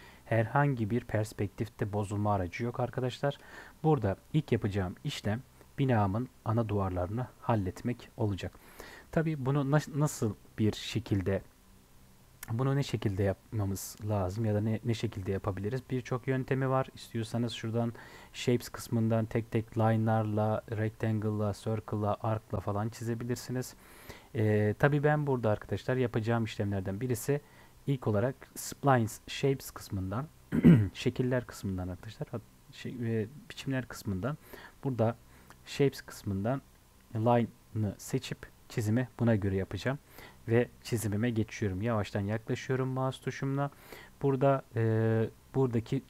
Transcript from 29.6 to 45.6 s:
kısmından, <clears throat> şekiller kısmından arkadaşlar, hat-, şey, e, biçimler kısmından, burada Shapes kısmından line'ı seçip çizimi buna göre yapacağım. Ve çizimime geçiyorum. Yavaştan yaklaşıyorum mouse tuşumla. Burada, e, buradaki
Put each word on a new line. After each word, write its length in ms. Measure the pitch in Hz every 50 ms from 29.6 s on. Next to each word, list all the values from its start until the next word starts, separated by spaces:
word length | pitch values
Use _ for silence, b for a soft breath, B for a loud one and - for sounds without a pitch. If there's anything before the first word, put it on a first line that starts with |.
| - -
kısmından, 560 | - - - - 104 98 92 95 98 113 143 160 - - - - - -
<clears throat> 320 | - - 165 117 104 95 -
şekiller 520 | - - 135 123 - 131 123 131 127 117
kısmından 420 | - - - - 98 95 92 90
arkadaşlar, 400 | 92 90 - - 110 - - 147
hat-, 140 | - - 117 - - - - - -
şey, 200 | 139 - - -
e, 360 | - - 120 113 113 110 107 - - - - -
biçimler 360 | - - - 139 135 131 123
kısmından, 520 | - - - - 110 98 92 92 123 156 B B B B B B B B - -
burada 320 | 139 127 113 113 113 113 - B B B B B B B - -
Shapes 360 | - - - 143 135 - -
kısmından 600 | - - - - - 101 98 95 98 113 135 139 - - - - - - - - - - -
line'ı 800 | 110 110 120 120 120 113 - - - - - - 110 107 101 -
seçip 400 | - - - - 135 - - - - - - - - - -
çizimi 400 | - - 110 104 107 123 127 120 - -
buna 160 | 120 117 113
göre 200 | 107 95 101 92
yapacağım. 440 | 95 92 - - 92 - 120 135 143 B B B B B B B B -
Ve 220 | - 113 120 120 - - - -
çizimime 460 | - 123 110 104 110 98 104 113 123
geçiyorum. 520 | 117 110 107 - - - 110 101 92 92
Yavaştan 380 | 104 120 117 107 110 - - 107
yaklaşıyorum 680 | 101 101 110 113 113 - 120 - - - 131 127 131
mouse 360 | 131 131 131 131 135 131 - -
tuşumla. 480 | 135 - - 139 139 135 139 143 143 B B B B B B B B B -
Burada, 420 | - 139 135 131 139 139 139 135 - - -
e, 540 | 117 113 110 110 110 113 113 113 113 110 - - - - - -
buradaki 480 | 135